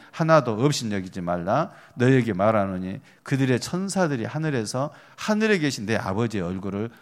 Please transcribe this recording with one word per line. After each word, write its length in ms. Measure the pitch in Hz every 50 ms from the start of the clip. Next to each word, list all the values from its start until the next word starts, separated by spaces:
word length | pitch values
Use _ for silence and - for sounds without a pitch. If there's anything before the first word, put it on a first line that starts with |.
| - -
하나도 520 | - - 160 160 160 151 127 120 110 104 131
없인 280 | 147 143 - 123 107
여기지 300 | 101 98 92 92 - 95
말라. 500 | 87 87 87 87 85 92 113 143 170 - - - - - -
너희에게 380 | - 120 131 135 127 113 113 98
말하노니 680 | 90 101 110 110 104 98 95 92 92 92 92 101 - - - - _ -
그들의 360 | - 139 131 135 127 127 110
천사들이 640 | - - 175 180 196 196 175 190 180 151 143 113 110
하늘에서 680 | 110 117 156 160 156 139 120 107 95 - 127 139 85 - - - - -
하늘에 400 | - - - 214 214 220 220 208
계신 280 | 170 147 139 123 - 104
내 100 | 104 113
아버지의 480 | 95 - 95 95 107 120 113 110 98 87
얼굴을 460 | 87 95 95 95 98 95 101 110 117 - -